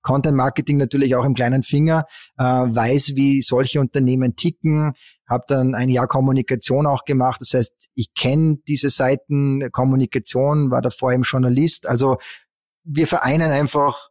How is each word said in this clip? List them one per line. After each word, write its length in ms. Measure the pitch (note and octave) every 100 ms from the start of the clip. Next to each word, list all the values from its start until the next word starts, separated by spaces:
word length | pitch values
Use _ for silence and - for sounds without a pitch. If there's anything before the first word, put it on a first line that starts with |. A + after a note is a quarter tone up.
Content 380 | - C3+ D#3 C#3
Marketing 400 | C3 - D3 C#3+
natürlich 360 | C3 C#3 C#3 B2
auch 100 | B2+
im 80 |
kleinen 280 | A#2+ A#2+ C3
Finger, 440 | A#2+ C#3+ D#3 D#3+ D#3 - - -
äh, 40 |
weiß, 680 | B2+ B2+ B2+ A2+ A2+ C#3 -
wie 280 | C3+ C#3 C#3
solche 360 | B2+ B2 C3 D3+
Unternehmen 580 | C3 C#3+ B2+ C3 B2+ -
ticken, 580 | E3+ E3 D#3+ D3+ D3+ C#3 - _ _
habe 160 | B2 -
dann 260 | C#3 B2+
ein 160 | C3 B2+
Jahr 160 | B2 B2+
Kommunikation 800 | C3+ C3+ C3+ B2 B2+ - C3 D3+
auch 180 | C#3
gemacht. 380 | - C3+ B2+ A#2+
Das 100 | -
heißt, 380 | C3 A#2 _ -
ich 200 | - G#2+
kenn 480 | - - C#3+ D#3+ D3 -
diese 220 | C#3+ D3
Seiten, 840 | - C3 C#3 _ C#3+ C#3 C3+ C3+
Kommunikation, 1000 | - C3 C3 B2+ C3 - B2+ C#3 D3+ C#3
war 100 | B2
davor 320 | B2 - C3
eben 120 | B2
Journalist. 600 | B2 C3 B2+ B2 D#3+ - -
Also 300 | B2 C3+ B2+ - - _ _ _ _
wir 220 | E3 D3 D#3+
vereinen 440 | - B2+ D#3 D#3+
einfach 580 | C#3+ D3 D3+ C#3+ C3 -